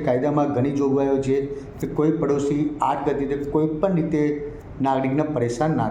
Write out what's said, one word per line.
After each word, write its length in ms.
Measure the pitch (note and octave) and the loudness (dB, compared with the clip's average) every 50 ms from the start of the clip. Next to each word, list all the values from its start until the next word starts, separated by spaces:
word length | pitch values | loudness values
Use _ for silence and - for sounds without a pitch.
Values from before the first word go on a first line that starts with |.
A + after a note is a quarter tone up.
| - | 0
કાયદામાં 480 | C#3 B2 B2+ C3+ D3 D3 D3 C#3+ B2+ A#2+ | 0 0 2 2 2 2 2 2 2 2
ઘણી 220 | B2 B2+ C#3+ C#3 C#3 | 0 0 0 2 2
જોગવાઈઓ 380 | C#3 C3+ C3+ C#3 C#3 C#3 C#3 C3 C3+ | 2 2 2 2 2 2 2 2 2
છે 140 | C3 C3+ C#3 C#3 C#3+ - - - - - - | 2 0 0 0 -2 -6 -10 -12 -14 -10 -8
કે 80 | D3+ B2+ - - | -8 -4 0 2
કોઈ 160 | D3+ D#3+ D#3 - | 2 2 2 2
પડોશી 420 | D3+ C#3 C#3+ C#3+ C#3+ C#3+ D3 D3 D3+ - - - B2 C3 | 0 0 2 2 0 0 0 0 0 -2 -2 0 0 0
આડગતિથી 640 | D3 - - D3+ C3+ C#3 C#3 C3 C#3 C#3 C#3+ - - | 0 0 0 -2 0 0 -2 -2 -2 -4 -4 -2 0
કોઈ 140 | D#3 D#3 D#3 D#3 D#3 | 0 0 0 0 0
પણ 180 | G3 G3 F#3 D#3+ | 0 2 2 2
રીતે 220 | D#3 D#3 D#3 D3+ D3+ D3 C#3+ D3 - - - - - - - - | 0 0 0 2 2 0 0 -2 -6 -8 -10 -12 -14 -14 -6 -2
નાગરિકને 440 | C3 C3+ E3 B2+ - C3 C3+ D3+ D#3 D3+ D3 | 0 0 2 2 0 0 0 0 0 0 0
પરેશાન 420 | B2 A#2+ A#2 - - D3+ D#3+ D#3 | 0 0 0 0 0 0 0 2
ના 140 | B2 A2+ G#2+ | 0 0 -2